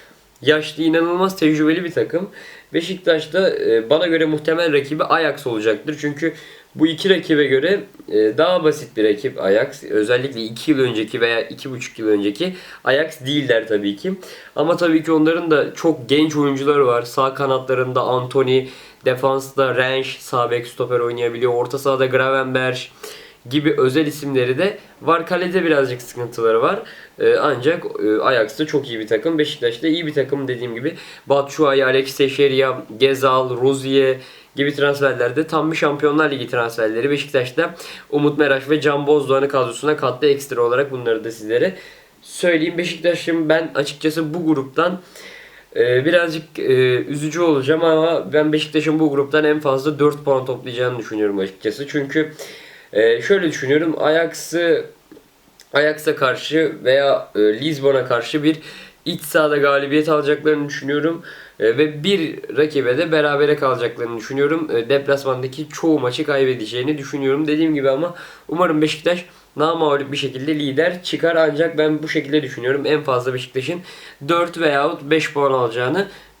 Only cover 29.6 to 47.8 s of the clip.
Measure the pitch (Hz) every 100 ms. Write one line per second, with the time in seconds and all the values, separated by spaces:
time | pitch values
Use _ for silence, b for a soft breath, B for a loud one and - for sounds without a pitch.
29.6 | 120 113 160 170 156 147 135 143 131 120
30.6 | 120 113 139 175 B B - 139 139 -
31.6 | 147 135 131 131 135 - 135 131 139 131
32.6 | 135 120 - 110 135 131 135 131 127 120
33.6 | 131 135 131 135 135 131 B B B -
34.6 | 143 143 143 135 139 120 120 127 160 160
35.6 | 156 160 156 147 147 147 151 135 117 123
36.6 | 113 117 110 113 139 143 - 135 123 -
37.6 | 170 - B B B 143 147 147 143 135
38.6 | 127 151 143 143 143 151 131 135 139 139
39.6 | 120 113 147 151 131 120 151 139 - 120
40.6 | 120 123 110 131 117 110 113 110 107 120
41.6 | 180 185 B B B B - - 180 165
42.6 | 170 170 175 - 170 170 180 165 156 160
43.6 | 160 - 139 - 156 156 156 170 156 143
44.6 | 131 151 175 185 B B B B B B
45.6 | B - 123 127 147 175 170 160 156 -
46.6 | - 127 127 123 - 143 151 160 170 143
47.6 | 131 160